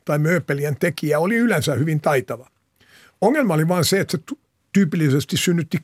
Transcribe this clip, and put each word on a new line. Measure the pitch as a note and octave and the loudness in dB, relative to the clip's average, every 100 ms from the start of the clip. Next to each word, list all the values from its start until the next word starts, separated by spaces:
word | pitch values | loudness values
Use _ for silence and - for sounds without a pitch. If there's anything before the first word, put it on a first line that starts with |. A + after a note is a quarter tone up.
| - | -4
tai | D3+ | -2
mööpelien | D3+ F3 - C#3+ C#3+ C#3 | 0 0 -2 -4 -4 -2
tekijä | F3 D#3+ D3+ - | -2 -2 -2 0
oli | E3+ A#3 | 0 2
yleensä | A#3 F3 B2+ | 2 0 0
hyvin | B2 D#3 D#3 | 0 0 0
taitava. | D#3+ C#3 B2+ A#2 B2+ _ _ _ _ - - _ | 0 0 -2 -8 -14 _ _ _ _ -20 -20 _
Ongelma | G3+ D4+ A#3+ | 0 2 2
oli | D#3 D#3+ | 2 2
vaan | F3+ D3+ | 0 0
se, | G3 | 0
että | E3 | -2
se | D#3+ | -6
tu-, | - - _ _ _ G3 | -8 -16 _ _ _ 2
tyypillisesti | F#3 F3+ D3+ C#3 - C#3 | 2 2 2 0 0 -2
synnytti | - E3+ D#3 E3 | 0 0 -2 -4